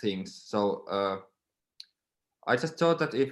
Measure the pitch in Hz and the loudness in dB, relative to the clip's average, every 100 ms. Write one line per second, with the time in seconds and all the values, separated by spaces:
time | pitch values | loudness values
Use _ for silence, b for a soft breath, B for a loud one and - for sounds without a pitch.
0 | 107 95 92 - - 107 101 - - 98 | -4 -4 -6 -14 -4 0 0 0 -4 -2
1 | 98 95 - _ _ _ _ - - _ | 0 -2 -8 _ _ _ _ -20 -20 _
2 | _ _ _ _ - 123 160 - 170 160 | _ _ _ _ 0 0 0 2 2 4
3 | 156 120 135 | 0 0 0